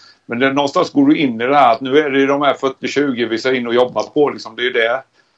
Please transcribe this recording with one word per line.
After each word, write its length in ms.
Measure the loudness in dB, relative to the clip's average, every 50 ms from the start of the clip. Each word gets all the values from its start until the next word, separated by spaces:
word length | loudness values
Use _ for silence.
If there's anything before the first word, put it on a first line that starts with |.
| -20 -20 _ _ _
men 120 | -8 -4 -2
det, 140 | -2 0
någonstans 380 | 0 0 -2 0 0 -2 -2 0
går 160 | 0 2 4
du 100 | 4 4
in 240 | 2 2 -2 -2 -2
i 60 | -2
det 100 | 0 2
här 160 | 4 4 4
att 80 | 2 0
nu 180 | 0 0 2 2
är 120 | 2 2
det 80 | 2 2
ju 80 | 2
de 160 | 2 0 0
här 120 | 0 0 0
fyrtio 340 | 0 -2 -6 -4 _ -8 -4
tjugo 380 | -2 -2 0 0 -2 -2 -2
vi 120 | -2 -2 -2
ska 160 | -2 -2 -2
in 120 | -2 -2
och 80 | 0 0
jobba 280 | 2 0 0 0 -4
på, 280 | -6 -2 0 0 0 0
liksom, 260 | 0 -4 -12 -14 -8
det 60 | -6
är 20 | -4
ju 80 | -2
det. 300 | 0 0 0 0 -2 -4 -8 _ _ _ _ _ _